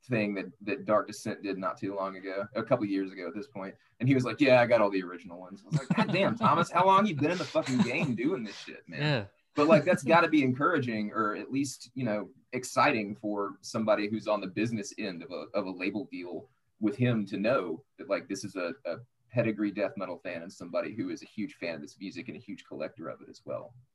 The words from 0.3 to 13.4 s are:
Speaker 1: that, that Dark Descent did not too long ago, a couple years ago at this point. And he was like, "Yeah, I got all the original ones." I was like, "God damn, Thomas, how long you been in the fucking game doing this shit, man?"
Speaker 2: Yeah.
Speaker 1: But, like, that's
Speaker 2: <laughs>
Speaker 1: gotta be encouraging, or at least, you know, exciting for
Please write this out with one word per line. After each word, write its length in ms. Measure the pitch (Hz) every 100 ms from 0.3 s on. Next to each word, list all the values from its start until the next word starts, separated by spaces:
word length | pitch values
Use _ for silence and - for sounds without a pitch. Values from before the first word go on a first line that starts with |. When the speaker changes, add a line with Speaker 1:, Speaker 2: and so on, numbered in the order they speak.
Speaker 1:
that, 120 | 98 92 -
that 240 | 101 98 98
Dark 200 | 107 104
Descent 380 | 104 113 98
did 140 | 101 95
not 200 | 92 95
too 180 | 98 98
long 200 | 95 95
ago, 320 | 95 95 98 104
a 80 |
couple 200 | 110 127 104
years 260 | 98 95
ago 160 | 95 87
at 80 | 104
this 100 | 98
point. 280 | 101 95 - _ _
And 100 | 127
he 60 | 135
was 80 |
like, 180 | 123 110
"Yeah, 200 | 139 127
I 40 | 120
got 160 | 117
all 80 | 104
the 140 | 98
original 360 | 90 87 87 85
ones." 220 | 90 -
I 40 | -
was 80 | 156
like, 180 | - 180
"God 160 | -
damn, 240 | 185 196 233
Thomas, 360 | 220 156 175
how 140 | 170 185
long 200 | 190 214
you 100 | 147
been 140 | 147
in 80 | 180
the 60 |
fucking 360 | 139 160 135 127
game 360 | 123 139 165 113
doing 280 | 117 127
this 120 | 110 -
shit, 320 | - - -
man?" 140 | 85
Speaker 2:
Yeah. 240 | 147 135 98 _ _ -
Speaker 1:
But, 120 | 294
like, 180 | 320 -
that's 160 | -
Speaker 2:
<laughs> 0 |
Speaker 1:
gotta 240 | - 165 170
be 160 | 156
encouraging, 680 | 131 127 143 165 120 110 104
or 220 | 107 107 104
at 160 | 101
least, 400 | 131 143 - -
you 120 | - 120
know, 240 | 104 95 - _
exciting 640 | 123 - - 135 123 101 104
for 420 | 104 104